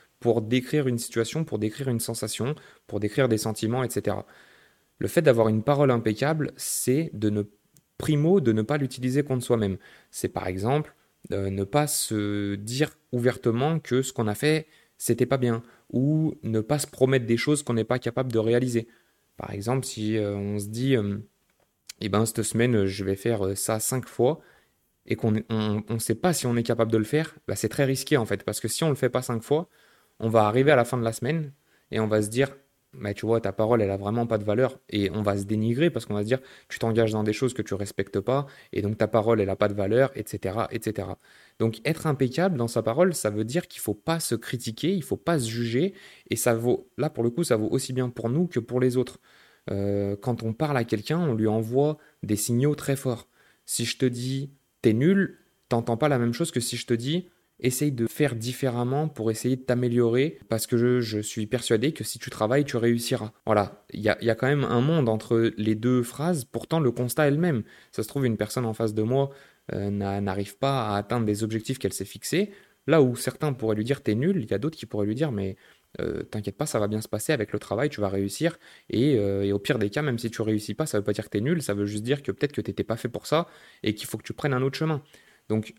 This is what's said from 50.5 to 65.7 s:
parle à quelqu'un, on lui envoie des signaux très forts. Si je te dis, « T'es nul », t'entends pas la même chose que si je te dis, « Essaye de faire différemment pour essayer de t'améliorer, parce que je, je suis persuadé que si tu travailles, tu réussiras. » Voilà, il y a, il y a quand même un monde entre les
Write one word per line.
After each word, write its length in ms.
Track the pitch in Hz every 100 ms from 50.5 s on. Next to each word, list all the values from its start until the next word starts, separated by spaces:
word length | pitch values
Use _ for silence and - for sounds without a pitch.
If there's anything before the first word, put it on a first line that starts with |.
parle 240 | 110 151 135
à 60 |
quelqu'un, 360 | 117 104 - 160
on 140 | 165
lui 140 | 110 107
envoie 500 | 110 113 127 147 151 - _
des 140 | 98 107
signaux 380 | - 120 143
très 220 | 143 - 135
forts. 320 | 131 113 - _ _ _ -
Si 180 | -
je 140 | 117 -
te 80 | 131
dis, « 440 | 120 127 135 139 - _ _
T'es 140 | 117
nul », 440 | 110 156 196 180 - _ _ -
t'entends 300 | 117 117 113
pas 100 | 151
la 100 | 131
même 140 | 120
chose 180 | 117 165
que 100 | 123
si 180 | 117 120
je 80 | -
te 80 |
dis, « 340 | 117 127 170 180 _ _ _
Essaye 320 | 127 127 147
de 160 | 120 117
faire 300 | - 143 117
différemment 720 | 117 123 135 120 123 139 156
pour 220 | - 110
essayer 260 | 110 123 127
de 60 |
t'améliorer, 760 | - 123 123 120 117 120 151 - -
parce 160 | 113 -
que 100 | 120
je, 240 | 123 123
je 180 | 113 107
suis 280 | 107 - 107
persuadé 460 | 123 - 113 139
que 120 | -
si 140 | 110 -
tu 100 | -
travailles, 380 | - 107 139 143
tu 100 | 117
réussiras. » 560 | 117 117 117 123 107 - -
Voilà, 360 | 107 98 - -
il 60 | -
y 100 | 104
a, 80 | -
il 60 | 113
y 40 |
a 40 |
quand 120 | 113 127
même 180 | 147
un 180 | 127 120
monde 260 | 139 165 117
entre 460 | 110 - 117 113 107
les 180 | 107